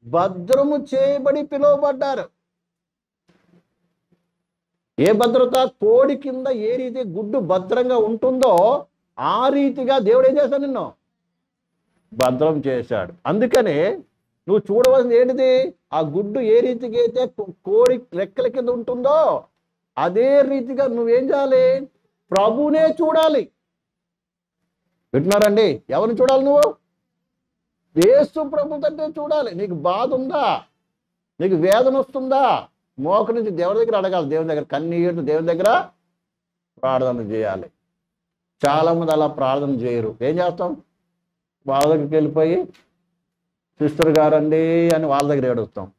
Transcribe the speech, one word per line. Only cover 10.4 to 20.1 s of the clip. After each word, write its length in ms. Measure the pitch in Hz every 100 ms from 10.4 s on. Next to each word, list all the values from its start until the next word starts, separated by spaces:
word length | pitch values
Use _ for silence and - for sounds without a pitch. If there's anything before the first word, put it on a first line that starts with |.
| 269 277
నిన్ను 360 | 277 247 139 - _ _ _ _ _ _ _ _ _ _ _
భద్రం 500 | 110 127 127 151 151 135
చేశాడు. 460 | 127 117 110 90 - -
అందుకనే 720 | 196 240 370 214 147 180 359 - _ _ _ -
నువ్వు 100 | 202
చూడవలసింది 600 | 202 208 254 262 247 233
ఏంటిది? 560 | 254 262 262 254 262 - _
ఆ 80 | 151
గుడ్డు 400 | 156 156 202 233
ఏ 200 | 226 226
రీతిగా 380 | 247 233 247 226
అయితే 280 | 233 240 254
కో-, 260 | - 196 170
కోడి 360 | - 214 247 254 247
రెక్కల 340 | 170 196 - 247
కింద 220 | 254 240
ఉంటుందో 760 | 247 226 247 254 302 285 143 - _ _ _ _ -
అదే 440 | 160